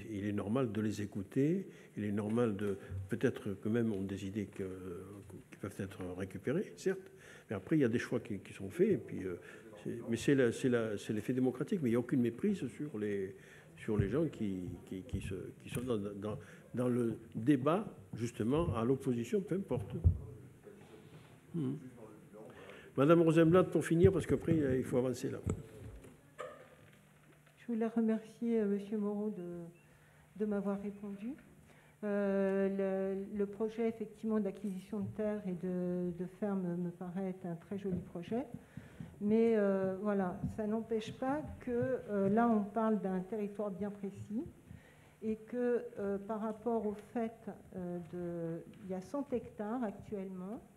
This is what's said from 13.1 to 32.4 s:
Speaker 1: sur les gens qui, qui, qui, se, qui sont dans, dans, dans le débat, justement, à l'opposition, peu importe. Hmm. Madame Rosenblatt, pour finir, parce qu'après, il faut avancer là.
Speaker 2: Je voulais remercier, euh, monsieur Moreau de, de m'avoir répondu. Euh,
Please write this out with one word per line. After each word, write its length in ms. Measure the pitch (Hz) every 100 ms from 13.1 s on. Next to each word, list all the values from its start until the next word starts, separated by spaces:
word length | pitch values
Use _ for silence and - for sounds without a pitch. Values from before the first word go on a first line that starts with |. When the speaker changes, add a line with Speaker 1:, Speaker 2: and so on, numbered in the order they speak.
| 101 95 - - - - -
Speaker 1:
sur 200 | - 104
les 120 | 101
gens 160 | 123 160
qui, 440 | - 107 95 87 90 -
qui, 180 | 95
qui, 180 | 90 95
se, 140 | 92 95 92 -
qui 80 | -
sont 120 | 120
dans, 160 | 127 113
dans, 400 | 101 101 104 101 - - - 113
dans 120 | 123
le 280 | 123 117 - - -
débat, 500 | 113 143 131 180 226 - - -
justement, 600 | 117 - 107 147 170 101
à 100 | 113
l'opposition, 560 | 131 135 120 117 214
peu 140 | 180 180
importe. 400 | 196 123 104 175 - - - - - - - - - - - - - - - 170
Hmm. 180 | 135 143 127 - 107 - - - - - - - - -
Madame 260 | 139 170
Rosenblatt, 480 | 165 160 165 180 175
pour 120 | 165
finir, 300 | 139 165 190
parce 140 | 185 -
qu'après, 280 | 139 - 160 139 131
il 60 |
faut 140 | 120 131
avancer 340 | 131 120 131
là. 80 | 113 - - - - - - - - - - - - - - - - - - - - - -
Speaker 2:
Je 80 | -
voulais 140 | 233 226
remercier, 720 | 226 226 220 - - 233 226
euh, 80 | 202
monsieur 300 | 202 202 214
Moreau 340 | 208 208 214
de, 120 | 185 175 175 170 - - - - - - -
de 60 | 214
m'avoir 340 | 202 190 196
répondu. 520 | 208 202 208 196 226 311 - - - - - -
Euh, 1120 | 214 202 202 196